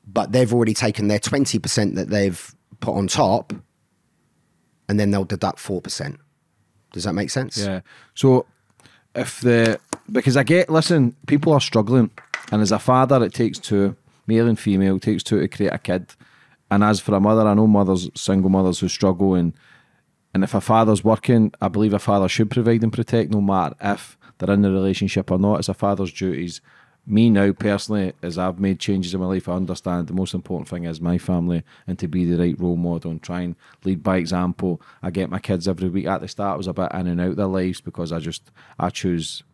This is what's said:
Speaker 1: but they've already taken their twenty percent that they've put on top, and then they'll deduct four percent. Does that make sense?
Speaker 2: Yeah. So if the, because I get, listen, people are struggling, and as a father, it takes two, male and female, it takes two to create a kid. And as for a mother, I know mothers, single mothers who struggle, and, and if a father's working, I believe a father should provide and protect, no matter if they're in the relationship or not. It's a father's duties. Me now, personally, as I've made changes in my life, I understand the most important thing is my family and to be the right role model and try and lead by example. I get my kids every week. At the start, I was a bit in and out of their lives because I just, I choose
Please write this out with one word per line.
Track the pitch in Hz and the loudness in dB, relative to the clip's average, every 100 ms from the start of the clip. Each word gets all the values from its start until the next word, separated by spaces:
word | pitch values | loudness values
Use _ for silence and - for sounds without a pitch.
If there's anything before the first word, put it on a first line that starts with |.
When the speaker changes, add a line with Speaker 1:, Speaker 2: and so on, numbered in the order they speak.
| - | -4
Speaker 1:
but | 104 90 | -4 0
they've | 117 120 | 0 2
already | 120 110 | 2 2
taken | 110 110 104 104 | 0 -2 0 0
their | 104 | 0
twenty | - 139 135 107 | 0 -2 0 -2
percent | - - 104 92 | -2 -2 -2 -2
that | - | -2
they've | 101 98 85 - _ _ - | 0 0 -2 -14 _ _ -8
put | 107 | -4
on | 98 98 | -2 -2
top, | - 110 110 - - _ _ _ _ _ _ _ _ _ _ _ _ - | 0 2 0 -2 -14 _ _ _ _ _ _ _ _ _ _ _ _ -2
and | 104 | 0
then | 101 | 2
they'll | 101 | 0
deduct | 95 92 98 - | -2 -4 -4 -6
four | - 92 | -8 -8
percent. | - - 71 - _ _ _ _ _ _ _ | -6 -10 -10 -12 _ _ _ _ _ _ _
Does | - | -6
that | 95 | -4
make | 90 95 | -2 -2
sense? | 135 127 110 | -4 -6 -6
Speaker 2:
Yeah. | 101 92 - - _ | -4 -6 -10 -20 _
So | - 135 127 - _ _ _ _ _ _ | 2 4 4 2 _ _ _ _ _ _
if | 120 - - | -8 -8 -2
the, | 120 117 113 104 _ - - | 2 4 2 0 _ -14 -4
because | 165 135 127 | 0 2 2
I | |
get, | 127 170 175 | 4 2 4
listen, | 160 - 165 120 - - | 2 4 2 2 0 0
people | 143 165 | 2 4
are | 143 | 2
struggling, | - 113 104 127 107 - - - - | 2 0 2 2 2 -2 -14 -14 -4
and | 107 | 0
as | 104 | 2
a | 104 | 0
father, | - 127 131 135 | 2 4 4 4
it | 101 | 2
takes | - 117 - | 0 0 -2
two, | - 101 98 - _ _ - | -2 2 2 -2 _ _ 0
male | 113 117 | 2 4
and | 107 | 2
female, | 107 95 98 95 | 2 2 2 2
it | |
takes | - 98 | -2 -2
two | - 104 | 0 0
to | 87 | 0
create | - 101 | -2 -2
a | - | -2
kid. | - 92 - _ _ _ _ _ _ | -4 -4 -6 _ _ _ _ _ _
And | 101 | 2
as | 104 101 | 4 2
for | - | 0
a | 98 | 2
mother, | 104 110 107 | 4 4 4
I | |
know | 104 110 | 4 6
mothers, | 104 95 92 87 | 4 4 0 -2
single | - - 95 92 | -8 0 2 4
mothers | 95 92 87 | 4 2 0
who | 92 | -4
struggle, | - 98 90 98 | 0 0 2 2
and, | 92 85 - _ _ _ _ _ _ _ | 2 0 -4 _ _ _ _ _ _ _
and | 95 | -2
if | 95 | 0
a | 104 | -2
father's | - 110 110 101 | 2 4 4 4
working, | 101 110 - 117 107 - | 2 2 4 4 4 0
I | 98 | -4
believe | 101 107 | 0 0
a | 98 | 0
father | - 101 92 | 0 0 2
should | - 107 | 0 0
provide | 123 117 110 | 2 2 2
and | 110 | 0
protect, | 110 113 117 80 | -2 -2 -2 0
no | 104 | 0
matter | 101 95 78 - | 2 0 -2 -4
if | 101 101 - _ _ _ | -4 -4 -8 _ _ _
they're | - | 0
in | 101 | 2
the | 101 | 4
relationship | 95 98 95 101 98 - | 2 0 0 -2 -2 0
or | 92 | 0
not. | 101 98 | 2 0
It's | 101 | -2
a | |
father's | 95 101 98 92 | -2 -2 -2 -4
duties. | - 95 71 87 - _ _ _ _ - | -4 -6 -4 -8 -12 _ _ _ _ -2
Me | 107 117 | 4 6
now, | 104 101 | 6 4
personally, | 95 107 101 - 104 95 - | 2 -2 -2 -4 -4 -4 -6
as | 87 85 | -8 -4
I've | 92 90 | -4 -2
made | 98 90 | -2 -2
changes | - 98 87 | -2 -2 -2
in | 92 | -4
my | 92 | -2
life, | 95 - | -4 -4
I | |
understand | 90 90 87 92 87 80 | -6 -4 -6 -6 -6 -4
the | |
most | 92 92 | -4 -4
important | 90 - 90 71 | -6 -8 -10 -8
thing | 87 | -10
is | 85 80 | -8 -6
my | 87 87 | -2 -2
family | - 90 87 85 - _ - | -2 -2 0 -4 -6 _ -10
and | 90 | -8
to | 85 | -4
be | 90 87 | -2 0
the | 87 | 0
right | 87 - | 0 0
role | 90 85 | -2 -2
model | 87 85 85 | -4 -4 -8
and | 82 | -10
try | - 90 | -10 -8
and | 87 87 _ _ | -8 -10 _ _
lead | 95 92 | -6 -2
by | 98 92 | 0 -2
example. | 82 90 90 - 95 82 - _ | -2 -2 -2 -2 -4 -4 -10 _
I | 92 | -8
get | 87 87 | -6 -6
my | 95 | -6
kids | - 92 92 | -4 -2 -2
every | 85 92 | -2 -2
week. | 95 | -2
At | 92 98 | -4 -6
the | - | -8
start, | - 101 | -8 -6
I | 82 | -4
was | 92 | -6
a | |
bit | 90 90 | -6 -6
in | 92 90 | -4 -4
and | 87 | -2
out | 90 | -2
of | 82 | -2
their | 98 | -2
lives | 95 92 85 | -2 -2 -6
because | - - 82 | -12 -10 -8
I | 85 | -6
just, | 80 - _ _ - - | -8 -12 _ _ -20 -6
I | 87 | -6
choose | - 95 85 80 - _ | -2 -2 -2 -4 -12 _